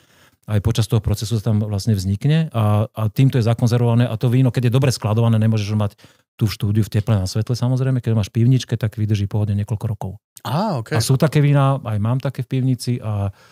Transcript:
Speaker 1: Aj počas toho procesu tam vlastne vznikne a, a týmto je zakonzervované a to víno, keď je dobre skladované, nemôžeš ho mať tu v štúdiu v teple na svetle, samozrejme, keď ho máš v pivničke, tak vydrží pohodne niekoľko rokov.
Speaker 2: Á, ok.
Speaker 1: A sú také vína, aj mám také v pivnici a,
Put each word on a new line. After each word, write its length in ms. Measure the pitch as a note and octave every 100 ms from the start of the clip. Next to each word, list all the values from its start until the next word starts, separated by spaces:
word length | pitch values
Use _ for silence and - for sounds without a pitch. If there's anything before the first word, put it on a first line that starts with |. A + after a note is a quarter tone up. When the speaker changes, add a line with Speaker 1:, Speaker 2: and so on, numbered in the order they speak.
| _ _ _ _
Speaker 1:
Aj 140 | - G#2
počas 240 | A2+ A#2 A2
toho 140 | A2+
procesu 380 | - G2+ G#2 A2+
tam 240 | A#2 G#2
vlastne 320 | G#2+ G2+ A2+
vznikne 560 | G2+ F#2 G2+ C#3+ D#3+ D#3
a, 320 | A2+ G#2+ G#2 A2
a 140 | - G#2+
týmto 300 | - C3+ B2+
je 80 | A2
zakonzervované 580 | A2+ A#2+ A#2+ A#2+ A#2
a 120 | B2 A2
to 120 | B2
víno, 220 | B2+ B2+
keď 180 | B2+ A#2+
je 60 |
dobre 160 | C3 C3+
skladované, 480 | - G#2 A2 A#2 A2+
nemôžeš 320 | A2 A2 G2+
ho 100 | G#2+
mať 140 | G2+ _ - _ _
tu 100 | -
v 80 | A2
štúdiu 300 | - G#2 A2
v 80 | G2+
teple 220 | G#2+ -
na 100 | G#2
svetle, 300 | F#2 A2 A2
samozrejme, 480 | A#2+ B2 B2+ C3 B2+
keď 80 | A#2
ho 100 | A2
máš 80 | G2
v 140 | A#2
pivničke, 320 | A#2 C3 -
tak 240 | A#2 A2 -
vydrží 320 | G#2+ G#2 G2+
pohodne 240 | G#2+ G#2 G2+
niekoľko 300 | G2+ G#2+ G#2+
rokov. 240 | G#2 F#2+ G2+ _ -
Speaker 2:
Á, 400 | - D3 A3 C3+
ok. 80 | A2
Speaker 1:
A 100 | A2+
sú 140 | - C3
také 240 | D#3 D3+
vína, 380 | C#3+ C#3+ C3+ C#3
aj 180 | A#2 G#2+
mám 200 | A2 C3
také 240 | C#3 -
v 80 | B2
pivnici 460 | C3 C3 B2 - B2
a, 320 | A2 G#2 G2+ - -